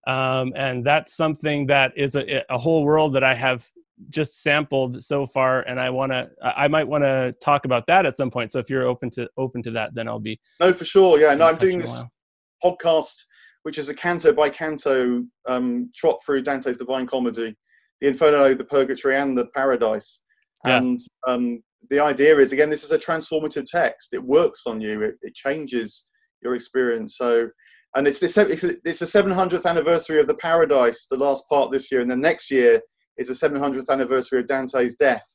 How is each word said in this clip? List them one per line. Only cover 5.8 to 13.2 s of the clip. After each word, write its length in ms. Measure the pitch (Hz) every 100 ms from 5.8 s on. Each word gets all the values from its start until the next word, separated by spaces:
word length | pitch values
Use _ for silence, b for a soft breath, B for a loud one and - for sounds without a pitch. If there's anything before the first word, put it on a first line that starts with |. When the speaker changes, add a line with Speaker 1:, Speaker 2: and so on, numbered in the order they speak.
| 127
Speaker 1:
wanna, 380 | 127 135 127 - _
I, 240 | 123 - 147
I 20 |
might 180 | 156 147
wanna 460 | 147 139 135 127
talk 320 | 120 - 143 135
about 200 | 123 113
that 180 | 180 165
at 120 | 123
some 140 | 131
point. 220 | 123 113
So 40 | 135
if 120 | 113
you're 180 | 135 123
open 240 | 123 127
to, 180 | 123 120 -
open 240 | 131 120
to 80 | 120
that, 220 | 113 110
then 140 | 113 113
I'll 120 | 113
be 200 | 107 110 _ _
Speaker 2:
No, 140 | 180
for 120 | 180 165
sure. 340 | 196 190 151
Yeah, 160 | 151 143
no, 140 | 165
Speaker 1:
in 40 |
Speaker 2:
I'm 60 | 165
doing 220 | 190 180
Speaker 1:
touch 80 | 127
in 40 |
a 80 | 120
Speaker 2:
this 80 | 123 _ _ _ _ _
Speaker 1:
while. 140 | 175 175
Speaker 2:
podcast, 460 | 170 160 147 -